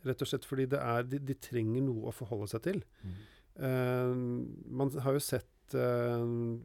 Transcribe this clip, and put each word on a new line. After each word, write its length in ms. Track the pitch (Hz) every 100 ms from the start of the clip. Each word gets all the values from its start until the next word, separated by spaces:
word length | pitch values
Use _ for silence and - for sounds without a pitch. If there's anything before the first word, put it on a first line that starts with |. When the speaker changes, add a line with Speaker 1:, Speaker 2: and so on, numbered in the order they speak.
| 131
Speaker 1:
rett 160 | 127
og 60 | 139
slett 180 | 139 -
fordi 240 | 135 131
det 100 | 139
er, 240 | 127 117
de, 160 | 123 139
de 140 | 139
trenger 480 | 135 - 120 110 120
noe 240 | 135 113 110
å 60 |
forholde 340 | - 104 110 101
seg 140 | 117
til. 200 | 170 196 - -
Speaker 2:
Mm. 80 | 95 92 107 - _ -
Speaker 1:
Eh, 580 | 131 131 127 127 127 127 123 123 123 - -
man 200 | 127 139
har 220 | 139 131
jo 60 | 139
sett, 540 | - - - _ -
eh, 520 | 131 123 120 120 120 120 117 117 117